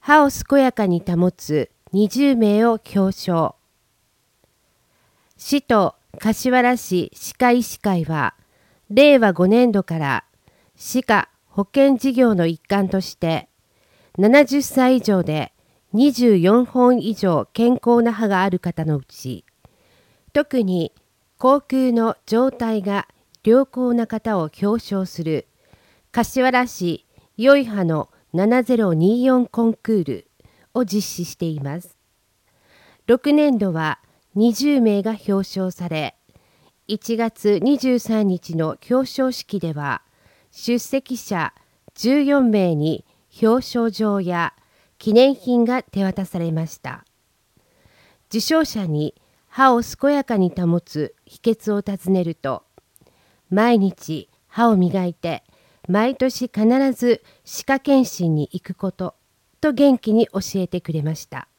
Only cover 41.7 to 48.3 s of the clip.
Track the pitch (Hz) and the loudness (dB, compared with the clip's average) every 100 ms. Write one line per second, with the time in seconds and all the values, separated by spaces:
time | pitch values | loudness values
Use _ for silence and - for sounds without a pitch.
41.7 | _ _ - 226 285 277 285 247 214 180 | _ _ -6 0 0 2 2 2 2 0
42.7 | 156 151 151 - _ _ - 226 247 - | 0 -2 -4 -10 _ _ -2 0 0 -2
43.7 | 240 226 202 214 202 175 175 165 _ _ | -4 -4 -2 -4 -2 -4 -4 -6 _ _
44.7 | _ _ _ - 220 269 269 - 240 233 | _ _ _ 2 4 4 2 -2 0 0
45.7 | 254 - 196 190 190 190 175 170 160 160 | -2 -6 -4 -4 -4 -8 -6 -4 -4 -6
46.7 | - 127 - _ _ _ _ _ _ _ | -10 -16 -16 _ _ _ _ _ _ _
47.7 | _ _ _ _ _ _ | _ _ _ _ _ _